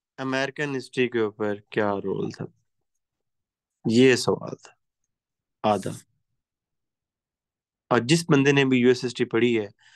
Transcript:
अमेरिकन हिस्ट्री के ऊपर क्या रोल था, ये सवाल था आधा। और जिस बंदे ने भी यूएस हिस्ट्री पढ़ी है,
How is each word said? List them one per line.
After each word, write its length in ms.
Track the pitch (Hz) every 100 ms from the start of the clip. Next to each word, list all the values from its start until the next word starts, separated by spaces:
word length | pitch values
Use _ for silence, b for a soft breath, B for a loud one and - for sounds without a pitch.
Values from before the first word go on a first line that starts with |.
| _ -
अमेरिकन 540 | 131 131 135 - 147 131
हिस्ट्री 320 | 131 - 123
के 140 | 120
ऊपर 400 | 107 101 107 104 -
क्या 200 | - 104
रोल 380 | 98 98 101 101
था, 140 | - - _ _ _ _ _ _ _ _ _ _ _ _ _ 120
ये 300 | 113 131 120
सवाल 380 | - 98 107 -
था 200 | - _ _ _ _ _ _ _ _ _
आधा। 340 | 107 104 - - - _ _ _ _ _ _ _ _ _ _ _ _ _ _ _ _ _ _
और 80 | 120
जिस 260 | 117 165 170
बंदे 220 | 143 139
ने 120 | 139 135
भी 140 | 131
यूएस 240 | 120 123
हिस्ट्री 220 | 123 113 120
पढ़ी 280 | 113 123
है, 160 | 113 104 - b